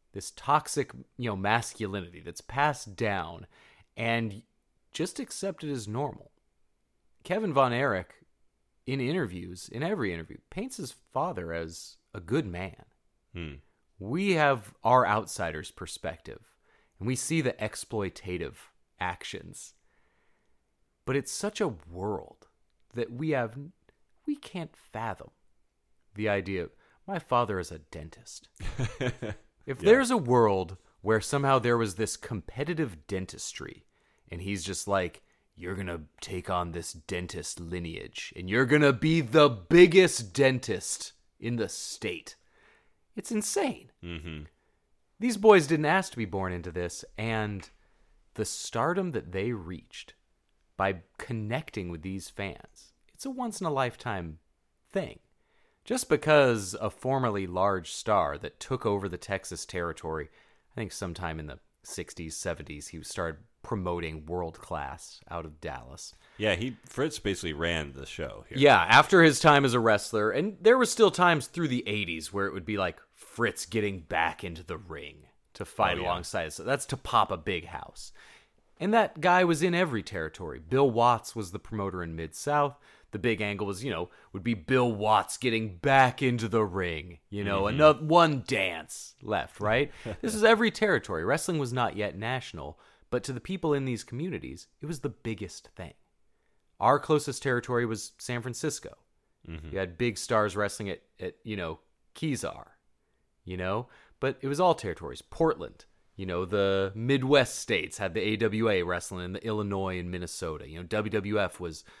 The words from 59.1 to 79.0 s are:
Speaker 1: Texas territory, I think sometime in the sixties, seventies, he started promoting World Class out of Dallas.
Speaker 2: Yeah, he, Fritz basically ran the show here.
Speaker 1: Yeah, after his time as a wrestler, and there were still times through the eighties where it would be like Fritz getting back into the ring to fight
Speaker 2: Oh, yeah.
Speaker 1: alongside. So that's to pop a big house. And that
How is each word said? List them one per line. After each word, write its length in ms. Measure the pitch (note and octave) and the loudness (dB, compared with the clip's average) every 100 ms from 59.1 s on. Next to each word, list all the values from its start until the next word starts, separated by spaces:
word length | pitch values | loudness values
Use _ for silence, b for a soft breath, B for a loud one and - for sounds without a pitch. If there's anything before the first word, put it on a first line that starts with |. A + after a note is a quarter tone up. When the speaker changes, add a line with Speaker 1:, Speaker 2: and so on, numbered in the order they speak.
| F2+ | -8
Speaker 1:
Texas 480 | - G2 - F2 | -6 -6 -6 -12
territory, 640 | - F2+ E2+ D#2+ D#2+ D#2+ D2 b b b b | -8 -6 -6 -6 -8 -8 -8 b b b b
I 40 | |
think 180 | - G2+ | -10 -10
sometime 480 | - F#2 E2+ F2 D#2+ | -8 -8 -6 -8 -8
in 60 | D2+ | -10
the 120 | C2+ _ _ | -14 _ _
sixties, 540 | - - E2+ - D#2+ - | -14 -12 -12 -12 -12 -8
seventies, 520 | F#2 E2 D2 D2 - | -6 -8 -10 -14 -14
he 140 | E2 | -14
started 380 | - - E2+ D#2 - _ | -10 -6 -6 -8 -16 _
promoting 640 | - G#2+ F2+ F2 E2 D#2 D2+ | -8 -4 -2 -4 -6 -10 -8
World 320 | F2+ E2+ - | -6 -6 -10
Class 600 | - D#2+ C#2 F2 - - - | -10 -8 -8 -10 -16 -20 -12
out 160 | E2+ D#2+ | -10 -10
of 160 | D2+ | -12
Dallas. 520 | E2 C2 A#1+ C#2 - - b - | -10 -10 -14 -16 -18 -20 b -4
Speaker 2:
Yeah, 200 | G#2 F2+ | 0 0
he, 200 | B2+ A2 | -2 -8
Fritz 340 | - - B2 - | -10 -4 -4 -2
basically 360 | G#2 F#2 E2+ | -4 -2 -4
ran 400 | D2 E2 E2 D2 | -2 0 0 -4
the 100 | C2+ | -10
show 400 | C2+ - C#2 G1+ - | -14 -10 -10 -10 -8
here. 80 | C3 | 4
Speaker 1:
Yeah, 180 | C#3+ G#2+ | 8 8
after 400 | E2+ B2 D3+ F#3+ | 8 8 10 8
his 180 | D#3+ B2+ | 8 8
time 240 | D#3+ C#3+ | 8 8
as 80 | C3+ | 6
a 80 | A#2+ | 4
wrestler, 500 | A2+ G#2 - A2 G#2+ | 6 4 2 0 2
and 280 | A2+ F#3+ F#3+ | 0 -2 4
there 160 | G3+ C4 | 6 6
were 80 | |
still 260 | A#3+ - G#3 | 6 6 6
times 360 | - F3 D#3+ - | 8 4 4 0
through 220 | - D#3 | -4 -2
the 200 | B2 A2 | 0 -2
eighties 460 | G#2 F#2 D#2+ D2+ | -2 -2 -6 -6
where 120 | G2+ G2 | -2 -2
it 60 | |
would 140 | F#2 E2 | -4 -4
be 100 | G#2 | -2
like 240 | F2+ - - | -2 -4 -14
Fritz 500 | _ - - A2+ - | _ -14 -2 -2 -2
getting 360 | - A2+ G#2 F#2+ | -4 0 0 -2
back 440 | D2+ E2+ E2 - | -2 0 0 0
into 180 | F#2+ E2 | -8 -10
the 140 | E2+ G#2+ | -10 -10
ring 480 | F#2 D#2 D2 D2 - _ _ | -10 -12 -12 -18 -20 _ _
to 100 | - | -14
fight 320 | G2 - G2 F2+ | -8 0 2 2
Speaker 2:
Oh, 60 | |
yeah. 40 | F2+ | 0
Speaker 1:
alongside. 440 | F2+ E2+ G2 D#2+ | -2 -4 -4 -4
So 120 | - | -6
that's 200 | F2+ C#3 - | -4 -4 -2
to 120 | - | -8
pop 340 | - A#2 G2 | 0 2 2
a 60 | F2+ | 0
big 260 | F2 F2 | -4 -4
house. 480 | - - - - - b b b b _ _ - | -6 -12 -14 -16 -18 b b b b _ _ -6
And 140 | F3+ | 2
that 300 | A3+ | 4